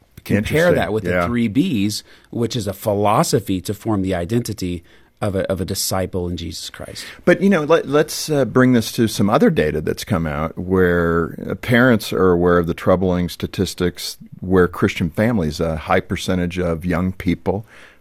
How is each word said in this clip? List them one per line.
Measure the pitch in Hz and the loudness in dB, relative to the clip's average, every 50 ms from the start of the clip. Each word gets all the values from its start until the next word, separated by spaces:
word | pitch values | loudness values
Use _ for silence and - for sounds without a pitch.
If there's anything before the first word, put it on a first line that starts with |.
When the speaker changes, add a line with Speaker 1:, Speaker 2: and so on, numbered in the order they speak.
| _ _ _ - - | _ _ _ -14 -6
Speaker 1:
Compare | - - 101 | -2 0 0
Speaker 2:
Interesting. | 110 - - 147 170 180 - | 0 0 0 2 4 4 2
Speaker 1:
that | 131 101 85 104 | 2 0 -2 -2
with | 110 98 | -4 -2
Speaker 2:
Yeah. | 87 87 90 | 0 0 0
Speaker 1:
the | 87 87 | 0 0
three | 120 120 117 110 | 0 0 0 0
Bs, | 98 123 180 196 147 104 95 107 104 - - - - - _ _ | 0 0 0 0 0 0 0 -2 -2 -6 -10 -14 -20 -20 _ _
which | - 113 117 113 - | -6 -4 -4 -4 -4
is | 120 98 101 | -4 -6 -6
a | 92 | -6
philosophy | - - 110 101 101 104 101 107 127 165 - - 123 101 - 98 92 | -6 -2 -2 0 2 2 2 4 2 2 2 0 0 0 0 -4 -4
to | - - 104 | -4 -6 -8
form | - - 113 107 98 | -6 -4 -2 -2 0
the | 95 92 92 | 0 0 -2
identity | 87 87 85 117 120 117 - 104 - 95 90 87 85 - - _ - _ _ _ - | -2 -2 -2 -2 -2 -2 -4 -6 -6 -6 -6 -6 -6 -10 -14 _ -20 _ _ _ -6
of | - 104 92 | -4 -4 -2
a, | 98 87 - | -2 -2 -2
of | 95 90 | -2 -4
a | 92 | -4
disciple | 85 98 - - - - 95 92 - - 92 87 87 | -6 -6 -6 -4 -4 -2 -2 -2 -4 -4 -4 -4 -4
in | 90 82 | -6 -6
Jesus | 85 82 92 - - - | -8 -10 -10 -12 -14 -14
Christ. | - - - - - - - - - - - | -14 -14 -16 -14 -14 -16 -16 -16 -16 -4 2
Speaker 2:
But, | - 175 - | 2 2 4
you | 180 196 | 4 2
know, | 202 160 151 | 2 2 2
let, | 139 165 156 - 131 | 2 2 2 2 2
let's, | 135 147 165 165 - - - - | 2 2 2 0 -2 -8 -6 -2
uh, | 151 143 131 | 0 0 0
bring | 107 101 127 127 127 127 | 2 4 4 4 6 6
this | 120 110 - - | 4 2 0 0
to | - 117 104 | 0 0 0
some | - - 107 98 | 2 0 0 2
other | 107 151 240 240 | 4 4 4 4
data | 160 - 78 76 73 76 | 4 2 0 0 0 -2
that's | 78 85 - - - | -2 -4 -6 -6 -4
come | - - 82 82 78 | -2 -2 0 0 -2
out | 71 73 78 80 - - | -2 -2 -4 -4 -6 -8
where, | 90 90 95 95 92 87 87 87 85 85 82 85 82 - - - - - | -6 0 2 4 4 4 4 2 2 2 2 0 0 -2 -4 -8 -8 -8
uh, | - | -8
parents | - - - 123 120 123 131 117 104 - - - | -6 -2 2 4 4 6 6 4 2 0 -2 0
are | - 95 92 | 2 4 4
aware | 87 87 87 90 87 87 | 4 4 4 4 4 4
of | 85 82 | 2 0
the | 82 | -2
troubling | - - 107 92 90 95 92 87 90 87 82 | -2 2 2 2 2 2 0 0 0 -2 -4
statistics | - - - 87 - - 98 87 - - 90 87 - - - - - - - - - - | -6 -6 -8 -6 -4 -4 -4 -4 -2 -2 -2 -2 -2 -4 -10 -12 -12 -14 -18 -20 -16 -10
where | - 92 92 92 87 85 | -4 2 4 4 4 4
Christian | - - - 98 - - 92 80 | 2 0 -2 -2 0 0 -4 -2
families, | - - 107 117 123 104 82 76 73 - | -2 0 0 0 2 0 0 -2 -2 -2
a | 85 80 80 76 | -2 -2 -4 -4
high | - - 90 95 | -2 0 0 0
percentage | - - 95 87 - - 95 90 87 87 87 92 | 0 -2 -6 -6 -4 -2 -2 0 0 -2 -2 -2
of | 87 85 82 80 87 | -2 -2 -2 -2 -2
young | 90 87 85 92 92 95 | -2 0 0 0 -2 -4
people | - - 90 85 - - 95 90 101 113 - - - - - - _ | -4 -2 -2 -2 -2 0 -2 -4 -4 -4 -10 -18 -20 -20 -20 -20 _